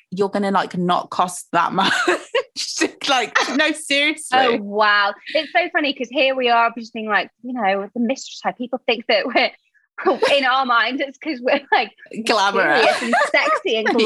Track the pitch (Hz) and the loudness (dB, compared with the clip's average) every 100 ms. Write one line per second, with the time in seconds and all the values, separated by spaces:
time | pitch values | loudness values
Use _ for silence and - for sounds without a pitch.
0 | - 180 196 202 202 196 - 180 175 180 | -8 -2 -2 0 0 0 0 -2 0 0
1 | - - 185 - - 170 - - 190 - | -2 -2 -2 -4 -4 -2 0 0 0 0
2 | - 349 - 494 - - - - 320 - | 0 -2 -2 -6 -4 -8 -8 -4 -4 -4
3 | - 262 214 - - 269 311 302 - 277 | -2 0 0 -2 -2 0 0 -2 0 0
4 | 294 302 - 254 262 233 202 202 214 208 | 2 -2 0 2 2 0 -2 0 2 4
5 | 202 208 - 294 294 349 339 349 294 - | 2 -2 -4 -4 0 0 0 0 -2 -4
6 | 240 269 269 262 247 233 233 233 226 226 | -4 0 0 2 2 4 2 0 -12 -8
7 | 220 202 175 _ 247 254 202 196 202 240 | 0 0 0 _ -10 -2 0 0 -2 -2
8 | 233 269 - - 214 202 247 254 - 233 | -2 -2 -8 -8 -6 -6 -6 -6 -4 -4
9 | - 214 - 240 233 - _ _ _ - | 0 0 2 0 0 -4 _ _ _ -4
10 | 359 254 523 285 262 262 254 233 220 262 | -2 2 2 2 2 0 2 2 2 -2
11 | 277 - 302 262 247 285 - 403 214 - | -6 -6 -8 -4 0 0 2 0 0 -8
12 | - 196 220 226 196 196 165 147 - - | -16 -8 0 2 2 2 2 4 4 2
13 | 233 698 571 285 571 622 - 226 320 254 | 0 0 2 2 0 0 -2 -2 0 2